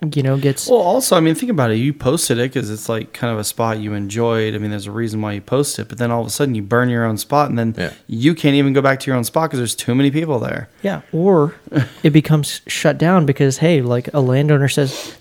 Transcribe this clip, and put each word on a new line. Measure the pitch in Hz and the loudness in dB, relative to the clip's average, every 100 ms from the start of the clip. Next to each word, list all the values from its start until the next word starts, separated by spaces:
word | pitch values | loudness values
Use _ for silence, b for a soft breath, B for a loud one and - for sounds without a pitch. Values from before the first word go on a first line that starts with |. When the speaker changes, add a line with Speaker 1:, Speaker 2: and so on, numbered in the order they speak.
| 156 | -6
Speaker 1:
you | 147 | -2
know, | 135 135 | 0 2
gets | 139 131 - | 0 0 2
Speaker 2:
Well, | 240 | 2
also, | 175 240 - 185 | 4 2 2 4
I | |
mean, | 160 | 4
think | 160 247 | 2 0
about | 175 120 | 0 2
it. | |
You | 110 135 | 2 0
posted | 143 127 160 - 120 | -2 0 0 0 0
it | 127 | 0
'cause | 131 104 | -2 -6
it's, | 107 - | -6 -6
like, | 113 - | -6 -6
kind | - 120 | -6 -4
of | 110 | -4
a | |
spot | 104 - 117 110 | -6 -2 -2 -2
you | 104 | -4
enjoyed. | 104 101 107 117 113 110 | -6 -6 -2 0 0 -2
I | 107 | -2
mean, | 104 | -6
there's | 104 101 | -6 -8
a | |
reason | 107 113 107 | -6 -4 -4
why | 107 | -6
you | 104 | -6
post | - 131 143 - | -2 -2 0 -4
it, | 107 | -10
but | 110 | -4
then | 120 | -2
all | 117 | -2
of | 113 | -4
a | |
sudden | - 143 | -2 -2
you | 113 | -2
burn | 101 120 123 | 0 0 2
your | 120 | 0
own | 117 107 | -2 -4
spot, | - 143 143 | -2 0 0
and | 117 | 0
then | 113 110 | -2 -2
Speaker 3:
Yeah. | 85 - - | -6 -8 -10
Speaker 2:
you | 113 139 170 | 0 0 2
can't | 147 | 2
even | 139 139 | 4 4
go | 135 | 4
back | 135 135 | 2 0
to | - | 0
your | 127 | -2
own | |
spot | 113 160 160 | 0 -2 -2
'cause | 131 | -2
there's | 117 | -4
too | - - 127 | -4 -2 2
many | 139 | 2
people | 147 165 131 | 0 -2 -2
there. | - - - _ | -4 -8 -10 _
Speaker 1:
Yeah, | 196 160 - | -6 -6 -6
or | 160 190 175 147 - - | 0 4 4 2 -2 -4
Speaker 2:
<laughs> | 151 117 - | -2 -2 0
Speaker 1:
it | 160 | 4
becomes | 151 143 156 143 - - | 4 4 2 0 -8 -10
shut | - 156 135 | -2 0 2
down | 160 185 143 | 2 4 2
because, | 135 139 131 | 2 2 2
hey, | 165 160 | 2 2
like, | 123 123 - | 2 -2 -2
a | 147 | 0
landowner | 127 131 151 147 135 | 2 2 4 4 2
says, | - 139 - - - | 0 -2 -4 -14 -8